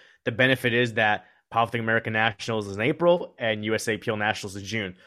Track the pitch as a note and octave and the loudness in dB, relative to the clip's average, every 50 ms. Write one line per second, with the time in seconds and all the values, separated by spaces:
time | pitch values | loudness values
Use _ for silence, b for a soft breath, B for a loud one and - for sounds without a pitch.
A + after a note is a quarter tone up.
0 | b b b b b C3 A#2+ G2+ C3 C3 C3 B2 - B2 A2+ A#2+ B2 A#2 A2 A#2 | b b b b b -4 0 2 4 4 4 2 2 0 2 2 2 0 2 2
1 | A2 G#2+ G#2 G2+ b b b b b - - A2+ A#2 A2 - A#2+ A2+ A2+ A2+ A2+ | 2 2 2 0 b b b b b -4 0 0 0 0 0 -4 0 2 0 0
2 | A2+ A#2 A2 A2 A2 A2+ G#2+ - - - A2+ A2 G#2 G2+ G2 G2+ A2 C3+ D#3 D#3 | 0 0 0 2 2 0 0 -2 -6 -4 -4 -4 -4 -4 -4 -2 0 0 0 2
3 | E3 F3 F3 F3 - - - - B2+ A2+ G#2+ G#2+ G#2+ G#2+ A2 G#2+ - - A2 G#2 | 4 4 4 4 0 -6 -8 -4 -2 -2 -2 0 0 -2 -2 0 0 -2 -4 -2
4 | - B2 A2 G#2+ G#2 G#2+ G#2+ - - G2+ F#2 G2+ F#2+ G2 G#2+ A2+ G2+ F#2 F2+ b | -2 -4 -2 0 0 0 -2 -2 -4 -10 -10 -10 -10 -8 -6 -6 -6 -6 -10 b
5 | b | b